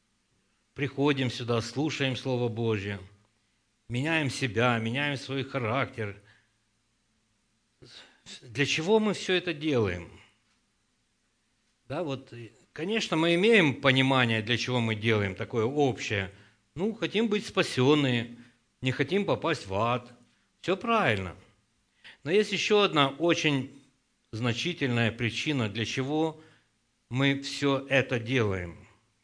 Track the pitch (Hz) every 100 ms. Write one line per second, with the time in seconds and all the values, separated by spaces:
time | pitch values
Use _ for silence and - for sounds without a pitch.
0 | _ _ _ _ _ _ _ - 139 -
1 | 147 135 123 - 120 117 113 131 151 -
2 | 135 120 135 123 120 110 113 107 101 98
3 | 95 _ _ _ _ _ _ _ - 120
4 | 151 160 139 - 131 104 123 117 113 131
5 | 147 135 - 135 123 139 110 131 117 -
6 | 104 92 - _ _ _ _ _ _ _
7 | _ _ _ _ _ _ _ _ 127 -
8 | - _ - - 127 113 139 160 165 220
9 | 214 - - 180 175 147 156 123 101 87
10 | 82 85 - _ _ _ _ _ _ _
11 | _ _ _ _ _ _ _ _ 117 147
12 | 160 131 - 120 113 _ _ - 175 220
13 | - 160 170 170 214 226 151 123 139 131
14 | 131 131 120 110 107 117 - 123 113 104
15 | 113 107 98 92 104 117 113 147 135 110
16 | - 101 95 - - _ _ 147 208 220
17 | 160 202 226 208 - 196 - - 127 151
18 | 135 120 113 - - _ _ _ 131 123
19 | 143 196 165 117 160 165 98 95 117 123
20 | - - _ _ _ _ - 190 233 226
21 | 156 101 90 85 - _ _ _ _ _
22 | - - 143 202 208 180 - 208 190 151
23 | 139 139 170 156 156 139 131 - _ _
24 | _ _ _ 107 123 113 175 160 139 117
25 | 113 113 117 - 156 139 107 107 104 135
26 | 131 156 160 156 - _ _ _ _ _
27 | - 123 139 139 - - 143 135 - 135
28 | - 123 110 131 107 95 87 82 - _
29 | _ _